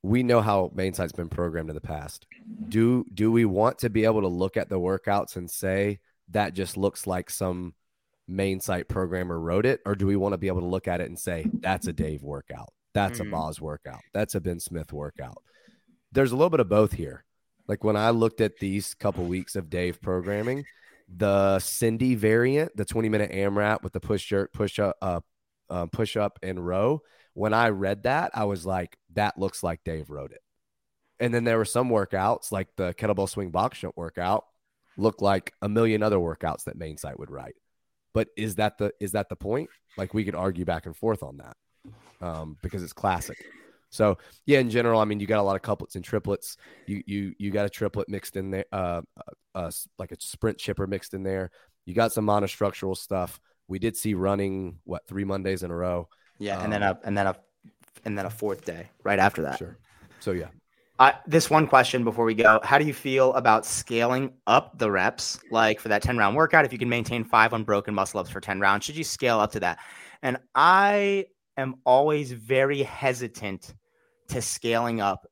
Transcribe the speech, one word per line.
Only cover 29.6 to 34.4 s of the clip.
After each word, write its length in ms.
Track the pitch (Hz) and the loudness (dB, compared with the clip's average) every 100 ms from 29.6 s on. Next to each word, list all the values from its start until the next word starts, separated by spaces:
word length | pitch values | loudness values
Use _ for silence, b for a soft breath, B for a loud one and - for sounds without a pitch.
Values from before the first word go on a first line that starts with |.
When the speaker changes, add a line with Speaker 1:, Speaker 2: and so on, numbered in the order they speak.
Speaker 1:
like 200 | 87 82 | -6 -6
Dave 260 | - 80 73 | -8 -8 -8
wrote 220 | 71 67 | -12 -12
it." 100 | - _ _ _ _ _ _ _ _ | -16 _ _ _ _ _ _ _ _
And 140 | 120 | 0
then 120 | 120 | 0
there 120 | 117 113 | 2 2
were 80 | |
some 240 | 107 120 127 | 2 0 2
workouts, 640 | 113 98 95 101 117 - | 2 2 0 0 0 -2
like 160 | 98 95 - | -6 -6 -4
the 160 | 90 | -4
kettlebell 340 | 87 110 98 98 | -2 -2 0 0
swing 240 | - 95 | -2 -2
box 280 | 85 120 - | 0 -2 -4
jump 180 | 92 - | -12 -10
workout, 480 | 82 - 87 107 | -10 -4 0 0